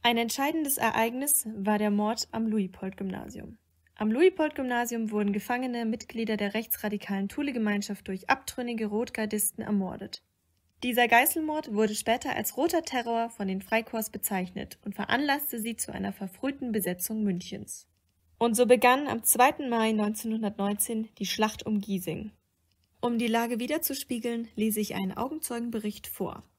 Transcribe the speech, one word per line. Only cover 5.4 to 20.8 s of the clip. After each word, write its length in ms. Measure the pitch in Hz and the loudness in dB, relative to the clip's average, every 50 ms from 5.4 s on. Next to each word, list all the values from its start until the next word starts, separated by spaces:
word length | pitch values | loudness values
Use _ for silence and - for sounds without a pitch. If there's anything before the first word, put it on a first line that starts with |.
| 202 - 240 247 254 262 240 240 233 | -2 -2 -2 -2 -2 -2 -2 -2 -2
Mitglieder 500 | 220 220 247 - _ - 226 226 214 220 | -2 -2 -2 -6 _ -6 -4 -2 -2 0
der 200 | 208 208 202 202 | 0 -2 -2 -2
rechtsradikalen 760 | 214 233 - - - - 208 208 208 - - 202 196 196 202 | -4 -4 -4 -6 -4 -4 -4 -4 -4 -4 -4 -4 -2 -2 -4
Thule-Gemeinschaft 800 | - - 294 285 254 247 220 208 208 202 202 - 208 - - - | -2 -4 -4 -2 0 0 0 2 0 0 -2 -4 -8 -10 -8 -8
durch 200 | 190 190 - - | -8 -8 0 0
abtrünnige 600 | 208 202 - - - - 247 240 240 220 226 208 | 0 0 0 -12 -8 -6 -6 -4 -4 -4 -4 -2
Rotgardisten 760 | 208 214 240 247 - - 220 208 214 214 208 - - - 220 | -2 -2 -2 -2 -4 -4 -4 -2 -2 -2 -2 -2 -4 -6 -4
ermordet. 600 | - 214 202 190 185 - - 196 - - - _ _ _ _ _ _ _ _ _ _ _ _ - | 0 0 0 0 0 -4 -8 -10 -12 -12 -14 _ _ _ _ _ _ _ _ _ _ _ _ -6
Dieser 240 | 247 240 233 240 233 | 0 4 4 4 8
Geiselmord 680 | 240 233 254 - - 339 311 302 302 302 302 - 214 | 8 6 6 6 2 0 -2 0 -2 -2 -2 -2 2
wurde 220 | 202 220 214 214 | 2 2 2 2
später 400 | 208 - - 226 254 - 285 - | -2 0 0 0 0 0 -2 -2
als 220 | - 214 - - - | -2 -2 -4 -2 0
roter 260 | 277 339 - 339 320 | 0 2 2 2 0
Terror 460 | - - 254 233 233 233 226 226 233 | 0 -2 -2 0 0 0 0 0 -2
von 180 | - - 208 190 | -4 -4 -4 -2
den 140 | 190 190 | -2 -4
Freikorps 480 | 202 - - 226 226 - - 226 220 - | -2 0 0 0 0 0 -4 -4 -4 -4
bezeichnet 680 | - 214 - - 208 190 185 180 - 196 - 185 - _ _ | -8 -6 -6 -2 -2 -2 -2 -2 -6 -8 -10 -10 -12 _ _
und 120 | - 196 | -10 -6
veranlasste 680 | - 208 - 226 240 285 294 277 285 285 - - 233 | -6 -2 0 2 2 4 2 0 0 0 -6 -6 -6
sie 160 | 208 226 233 - | -6 -6 -4 -6
zu 160 | - - - | -6 -8 -6
einer 180 | 196 196 202 | -4 -4 -4
verfrühten 640 | 196 - 196 185 - - - 269 277 277 277 247 220 | -4 -6 -8 -10 -8 -4 -4 -4 -4 -4 -4 -2 -2
Besetzung 500 | 214 180 170 180 180 - - 220 220 214 | 0 0 -2 -2 -4 -4 -4 -2 0 0
Münchens. 640 | 202 185 175 185 - 185 202 214 - - - - _ _ _ _ _ _ _ _ _ _ _ | 0 0 0 -4 -8 -10 -12 -10 -12 -14 -16 -16 _ _ _ _ _ _ _ _ _ _ _
Und 180 | 233 240 226 | 2 2 4
so 100 | 214 247 | 4 8
begann 420 | 220 247 247 208 247 247 269 294 277 | 8 8 8 10 6 6 6 4 0
am 160 | 226 226 220 | -2 -2 2
zweiten 460 | - - 220 247 277 302 - 285 254 | 2 6 8 8 6 6 2 -2 0
Mai 240 | 233 226 220 220 220 | 2 2 4 4 4
neunzehnhundertneunzehn 1120 | 214 208 208 214 - - 226 220 220 226 202 208 - 196 202 208 208 | 4 2 2 0 -2 -4 -4 -2 0 -2 -2 -2 0 0 0 0 0